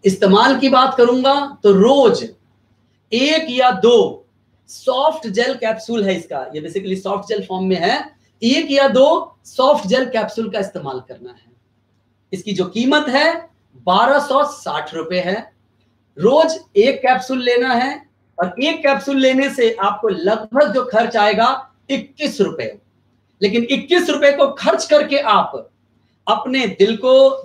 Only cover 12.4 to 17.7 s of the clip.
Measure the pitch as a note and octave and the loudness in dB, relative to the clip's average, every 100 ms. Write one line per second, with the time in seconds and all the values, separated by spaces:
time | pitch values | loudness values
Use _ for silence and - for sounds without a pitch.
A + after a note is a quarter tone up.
12.4 | - F#3 F3+ A3+ B3+ D4+ D4 C4+ D#4 E4+ | -8 -4 -4 -2 0 0 0 0 0 -2
13.4 | - _ _ B2+ B2 F#3+ A#3+ C#4 A#3+ C4+ | -10 _ _ _ 0 2 4 2 0 -2
14.4 | D4 - E3+ D3+ D#3 E3 D#3 F3+ F3 G3+ | -2 -6 -8 -8 -8 -10 -6 -4 -4 -6
15.4 | - _ _ _ _ _ _ - G#3 C#4+ | -8 _ _ _ _ _ _ -2 2 4
16.4 | D#4+ - - G3+ A#3+ C4 B3+ B3 - C4 | 2 -2 -4 2 2 2 0 0 -2 -4
17.4 | B3 A#3+ B3+ | 0 0 0